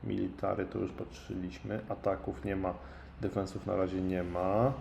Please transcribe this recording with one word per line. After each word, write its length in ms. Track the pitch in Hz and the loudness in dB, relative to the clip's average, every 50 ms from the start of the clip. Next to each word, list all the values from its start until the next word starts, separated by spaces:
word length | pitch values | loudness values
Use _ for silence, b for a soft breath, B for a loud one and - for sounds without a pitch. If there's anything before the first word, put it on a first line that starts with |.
| - | -2
Military 600 | 110 101 98 98 95 95 - - 98 95 98 95 | 0 0 0 0 -2 -2 -2 0 0 2 2 0
to 140 | 92 - 101 | -2 0 -2
już 140 | 98 92 87 | -2 -2 -2
patrzyliśmy. 880 | - - - - - - - 104 95 90 90 90 - - 104 101 110 - - | -6 -8 -8 -8 -14 -10 -6 -6 -4 -4 -4 -6 -6 -6 -4 -4 -4 -2 -4
Ataków 560 | - - - 101 95 95 - - 95 - - | -6 0 2 2 2 2 0 -4 -6 -2 -2
nie 120 | 101 98 | 0 0
ma, 180 | 98 95 92 90 B B B B B B B B - | 2 2 0 -2 B B B B B B B B -2
defensów 460 | - 98 - 101 98 92 - 101 - | -2 0 2 2 0 0 -2 -4 -2
na 100 | 98 98 | 0 2
razie 240 | 95 95 90 92 95 | 2 2 2 2 2
nie 220 | 92 92 92 92 87 | 2 2 2 2 2
ma. 500 | 87 87 87 90 92 98 107 117 131 135 - | 0 0 2 2 4 6 6 6 6 4 2